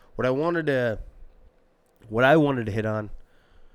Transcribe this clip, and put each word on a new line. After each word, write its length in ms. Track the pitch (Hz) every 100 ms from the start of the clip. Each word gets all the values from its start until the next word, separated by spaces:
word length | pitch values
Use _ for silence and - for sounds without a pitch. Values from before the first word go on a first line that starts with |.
| - -
What 100 | 123
I 40 |
wanted 360 | 131 160 170 151
to, 320 | 135 120 104 - - - - - _ _ _ _ _ 110
what 160 | 107
I 120 | 131 160
wanted 280 | 147 131 107
to 60 |
hit 140 | 104 107
on 240 | 107 104 - - _ _ - -